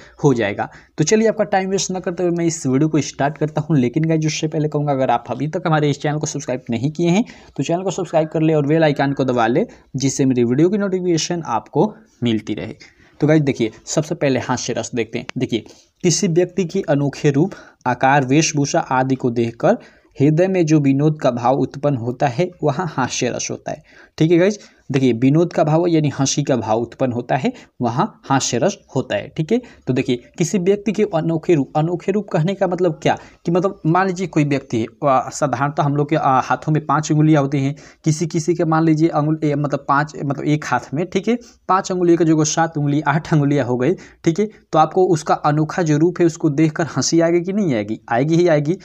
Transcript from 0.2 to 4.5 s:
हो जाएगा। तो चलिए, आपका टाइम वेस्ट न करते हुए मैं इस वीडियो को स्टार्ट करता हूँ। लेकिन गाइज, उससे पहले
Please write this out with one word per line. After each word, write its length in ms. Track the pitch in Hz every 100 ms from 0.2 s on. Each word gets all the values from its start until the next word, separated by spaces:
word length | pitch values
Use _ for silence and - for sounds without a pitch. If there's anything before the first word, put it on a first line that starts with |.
हो 100 | 151
जाएगा। 360 | 120 101 110 113 - - -
तो 60 |
चलिए, 240 | 156 220 220
आपका 160 | 214
टाइम 260 | 208 196 190
वेस्ट 220 | 190 -
न 80 | 185
करते 240 | 170 170
हुए 80 | 180
मैं 140 | 170 170
इस 220 | 160 135
वीडियो 220 | 131 156
को 120 | 156
स्टार्ट 360 | - - 143 151
करता 240 | 151 151
हूँ। 160 | 147 151
लेकिन 260 | 123 160
गाइज, 220 | 160 160 156
उससे 220 | -
पहले 200 | 156